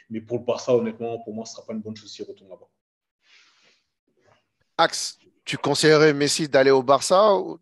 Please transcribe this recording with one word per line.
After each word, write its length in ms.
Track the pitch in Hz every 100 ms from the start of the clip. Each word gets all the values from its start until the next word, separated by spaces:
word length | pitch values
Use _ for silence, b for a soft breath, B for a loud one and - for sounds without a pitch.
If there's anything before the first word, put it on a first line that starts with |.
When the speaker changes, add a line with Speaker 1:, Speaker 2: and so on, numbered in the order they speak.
| -
Speaker 1:
mais 120 | 110
pour 160 | 113 120
le 80 | 120
Barça, 300 | - 131 120
honnêtement, 440 | 110 110 117 117
pour 100 | 110
moi, 120 | 110 117
ce 100 | -
sera 100 | -
pas 80 |
une 80 | 110
bonne 140 | 107 110
chose 160 | 101
s'il 140 | - 98
retourne 240 | - 98
là-bas. 200 | 90 _ _ _ _ _ _ b b b b b b _ _ _ _ _ _ _ _ _ -
Speaker 2:
Axe, 400 | 165 - - - _ _ -
tu 120 | 143
conseillerais 560 | 139 143 156 151 156
Messi 340 | 143 143 - 147
d'aller 240 | 139 135
au 120 | 135
Barça 520 | 127 135 - 185 214 190
ou... 220 | - 160